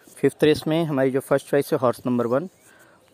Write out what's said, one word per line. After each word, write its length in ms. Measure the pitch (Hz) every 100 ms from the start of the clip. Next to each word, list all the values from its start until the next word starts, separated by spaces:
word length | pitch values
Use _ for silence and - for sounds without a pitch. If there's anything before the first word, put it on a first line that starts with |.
| - -
फिफ्थ 280 | 139 -
रेस 220 | 151 151 160
में 180 | 160
हमारी 260 | 160 135 135
जो 100 | 131
फर्स्ट 300 | - 139 -
चॉइस 220 | 143 -
है 60 | 147
हॉर्स 220 | 127 - 127
नंबर 200 | 123 117
वन 220 | 131 185 _ _ _ - _ _